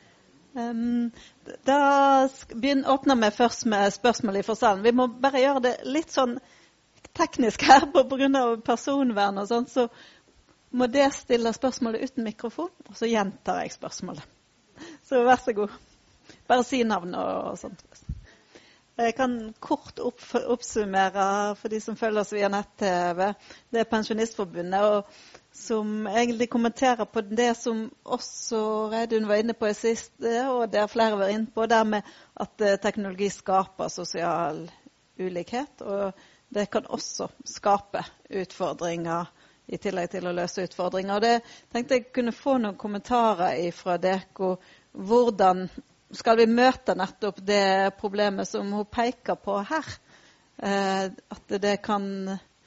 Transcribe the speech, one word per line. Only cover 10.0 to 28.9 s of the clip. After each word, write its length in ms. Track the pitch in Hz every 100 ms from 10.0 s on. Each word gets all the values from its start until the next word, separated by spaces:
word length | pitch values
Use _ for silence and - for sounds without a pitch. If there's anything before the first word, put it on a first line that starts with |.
| - - _ _ _ _ _
må 160 | 247 247
det 220 | 269 277 -
stille 360 | - 240 226 220
spørsmålet 500 | 262 - 226 220 262
uten 180 | -
mikrofon, 460 | 220 - 233 - 349 - -
og 80 | 202
så 140 | 233
gjentar 540 | 220 196 190 - 180
jeg 100 | 160 -
spørsmålet. 440 | 165 - 180 147 - _ _ _ _ - 339 294 _
Så 180 | 262 240
vær 160 | 254
så 140 | - 208
god. 160 | 208 - _ _ _ _ - - -
Bare 160 | 247
si 200 | 233 262 226
navn 280 | 196 175 185
og, 340 | 185 190 190
og 60 | 190
sånt. 240 | - 185 _ - - - - _ _ - - _ _ -
Jeg 140 | 233 226
kan 160 | 254 240 220 -
kort 360 | - 285 - -
opp-, 200 | 247 - - 233 -
oppsummere 1000 | 240 - 226 208 190 190 196 196 202 208 202
for 160 | 220
de 60 | 214
som 140 | 220 214
følger 220 | 226 208
oss 120 | 196 208
via 120 | 196
nett-T 380 | 202 202 - 202 180 175 175
V. 120 | 196 202 - - _
Det 100 | 233
er 100 | 220
Pensjonistforbundet, 920 | 220 214 220 226 - 185 165 175 190
og 720 | 208 208 202 - - - _ -
som 480 | - 220 214 214 214
egentlig 400 | 214 240 226 240
kommenterer 560 | 240 233 226 262 233 208
på 120 | 226 202
det 220 | 220 240 226
som 240 | 240 226 220 - -
også 540 | 247 - - - 226 220 214 214